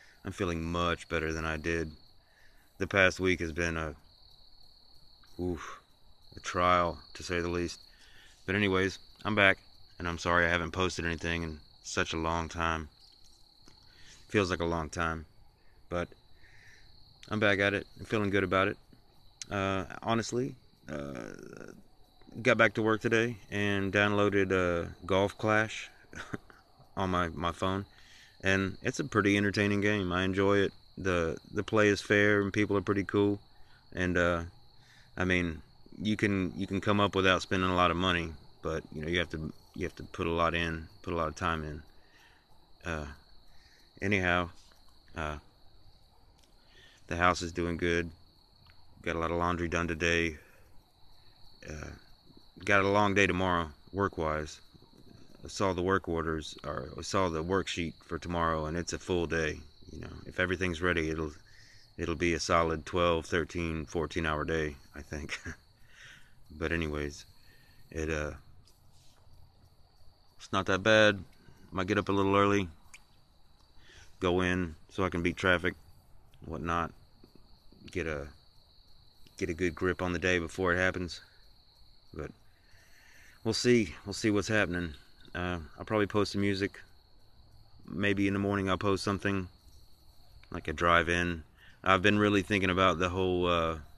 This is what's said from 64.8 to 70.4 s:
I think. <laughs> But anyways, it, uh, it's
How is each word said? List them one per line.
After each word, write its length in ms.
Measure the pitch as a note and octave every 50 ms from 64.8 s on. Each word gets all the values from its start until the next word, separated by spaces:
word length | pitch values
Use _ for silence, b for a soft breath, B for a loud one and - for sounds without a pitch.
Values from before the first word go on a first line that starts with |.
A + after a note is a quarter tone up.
| - - -
I 60 | D2
think. 380 | D2 - - D2 D2 - - - -
<laughs> 100 | E2+ - - - - - B B B B B B B B B B B B B B -
But 220 | D#2 D2+ E2 D2+
anyways, 540 | E2+ E2+ E2 D2+ D2 D2 D2 D2 D2 - - - - b b b b b b b b b b b
it, 180 | - D#2 D#2 D#2
uh, 240 | D#2+ D2+ D2+ D2 D2 - - - - - - - - _ - - - - - - - - - - - - - - - - - - - - - - _ - - - - _ _ - -
it's 120 | -